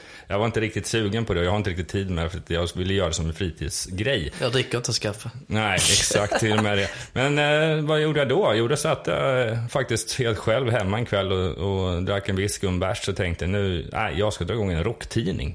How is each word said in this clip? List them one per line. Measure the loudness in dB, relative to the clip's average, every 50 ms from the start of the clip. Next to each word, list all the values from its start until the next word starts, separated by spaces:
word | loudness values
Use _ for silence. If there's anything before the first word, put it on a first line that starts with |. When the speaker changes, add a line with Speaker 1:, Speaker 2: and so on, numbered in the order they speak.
| -8 -18 -20 -18 -8
Speaker 1:
Jag | -4 -2 0
var | 0
inte | 0 0 0
riktigt | -2 -2 -2 -4 -4
sugen | -2 0 0 0 0 0 0 0
på | 0 0
det | 2
och | 2
jag | 2
har | 2
inte | 2 0 0
riktigt | -2 -4 -4 -2
tid | -2 -2 -2 -2
med | -2 -2 -2
det, | -2
för | -4 -6
att | -6 -4
jag | -2 -2 -2 -2 -2
ville | -2 -2 0 2
göra | 2 2 0
det | 0
som | -2 -2
en | -2 -2
fritidsgrej. | -2 -4 -4 -4 -4 -6 -6 -4 -6 -6 -6 -4 -4 -2 0 0 -2 -2 -4 -4 -4
Speaker 2:
Jag | -2 0 0
dricker | 0 0 0 -2 -2
inte | -2 -2
ens | -2 -2
kaffe. | -2 -4 -4 -6 -8 -12 -12 -12 -8
Speaker 1:
Nej, | -4 -2 0 2 2 2
exakt, | 4 4 4 4 4 4 4 2 2 2 2 0 0
till | 2 2 4 4
och | 4
med | 4 2 2
det. | 2 0 -4 -8 -12 -6 -2
Men, | 0 2 2 4 4 4 4 4 4 4 2 2 2
eh, | 2
vad | 2 2 2
gjorde | 2 2 2 2
jag | 2 2
då? | 4 4 4 4 4
Jo, | 4 2 2
då | 2
satt | 0 2 0 0 0 0
jag, | -2 0 0 2 2 2 2 2 0
eh, | 0 -2 -2 -2
faktiskt | -2 -2 0 0 0 -2 -2 -2 -2 0
helt | 0 0 0 0
själv | 2 2 2 2 2 2
hemma | 2 2 2 0 0 -2
en | 0
kväll | 0 0 0 2 2 2
och, | 0 0 0 -2 -2 -2 -2 0 0 0 0 0
och | 0 0
drack | 0 -2 -2 -2 -2
en | 0
whisky | 0 0 0 -2 -2 -2
och | 0 0
en | 0
bärs | 0 -2 -2 -2 -4 -4
och | -2
tänkte, | -2 -2 -2 -2 -2 -2
nu, | -2 0 0 0 0 -2 -2 -4 -4 -4
nej, | -4 -2 -2 0 0
jag | 0 0 -2
ska | -2 -4
dra | -4 -2
igång | -2 -2 0 0
en | 0 0
rocktidning. | -2 -4 -6 -8 -6 -4 -2 -2 -2 -2 -4 -4 -6 -8